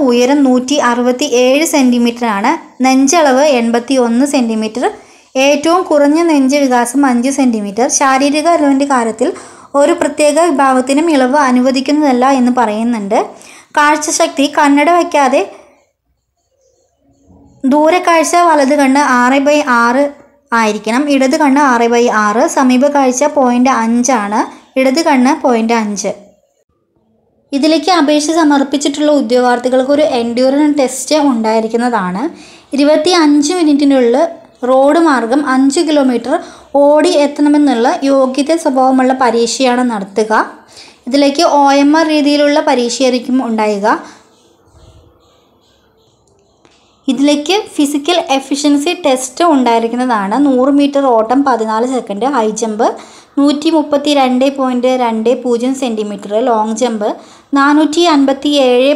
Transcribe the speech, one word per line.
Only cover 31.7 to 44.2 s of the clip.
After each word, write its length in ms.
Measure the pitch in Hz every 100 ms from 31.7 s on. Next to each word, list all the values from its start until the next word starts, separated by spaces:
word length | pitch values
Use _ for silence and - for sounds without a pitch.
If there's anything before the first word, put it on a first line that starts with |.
| 233 247 226 180 185 320 - - - -
ഇരുപത്തിയഞ്ച് 760 | 269 285 311 339 359 302 294 285 370
മിനിറ്റിനുള്ളിൽ 580 | 302 285 285 269 240 254 330 - - - 247
road 320 | 262 277 330 330
മാർഗം 340 | 254 226 277 277
അഞ്ച് 260 | 262 269 339 311
kilometer 460 | 302 262 233 240 311 - - - 277
ഓടി 280 | 285 302 320 320
എത്തണമെന്നുള്ള 640 | 285 294 294 294 294 240 254 349 277
യോഗ്യത 460 | 269 262 262 285 330
സ്വഭാവമുള്ള 500 | 311 262 262 262 254 262
പരീക്ഷയാണ് 600 | 247 233 233 - 262 247 247
നടത്തുക. 400 | 214 190 - 214 220 381 - - - - - -
ഇതിലേക്ക് 360 | 277 285 285 339 285
ഒ 40 | 277 285
എം 100 | 285 311
ആർ 80 | 320
രീതിയിലുള്ള 440 | 302 285 294 294 294 302
പരീക്ഷയായിരിക്കും 680 | 262 240 - 254 247 247 262 233
ഉണ്ടാവുക. 380 | 220 214 202 214 302 - -